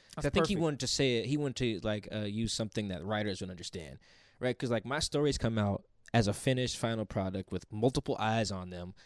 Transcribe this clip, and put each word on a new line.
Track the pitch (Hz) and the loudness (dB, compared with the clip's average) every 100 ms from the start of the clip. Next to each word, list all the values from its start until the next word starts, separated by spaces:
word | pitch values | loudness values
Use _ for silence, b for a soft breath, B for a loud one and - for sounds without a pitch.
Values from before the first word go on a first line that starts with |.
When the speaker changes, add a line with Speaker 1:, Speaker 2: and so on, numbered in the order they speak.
| B | B
Speaker 1:
'Cause | B | B
Speaker 2:
That's | 139 | 0
Speaker 1:
I | |
think | 147 160 | 2 4
he | |
Speaker 2:
perfect. | 185 | 2
Speaker 1:
wanted | 165 139 | 0 0
to | 123 | -2
say | - 139 117 | 2 4 2
it, | 110 | 2
he | 147 | 0
wanted | 143 - | -2 0
to, | 123 101 107 | -2 0 -2
like, | 104 - | -2 -4
uh, | 107 | -4
use | 104 104 113 | -4 -2 -2
something | - 110 - 104 | -2 -4 -2 -4
that | 87 | -4
writers | 92 107 104 92 | -2 0 0 -4
would | 92 | -6
understand, | 87 80 92 73 67 b b b b | -10 -10 -10 -12 -16 b b b b
right? | 127 117 | -2 0
'Cause, | 123 | 0
like, | 117 | 0
my | 120 147 | 0 -2
stories | - 143 147 135 | 0 2 2 2
come | 113 110 | 2 2
out | 101 98 - _ - | 2 0 -4 _ 2
as | 117 101 | 4 4
a | |
finished | 104 - 127 123 - | 2 2 2 0 -2
final | 113 113 107 | -2 -2 -2
product | 104 95 95 - | -2 0 -2 -4
with | 92 - | -6 -6
multiple | 107 120 139 - 127 | 2 2 2 -2 0
eyes | 107 113 101 | 2 2 0
on | 95 90 | -2 -6
them, | 90 90 98 | -8 -10 -12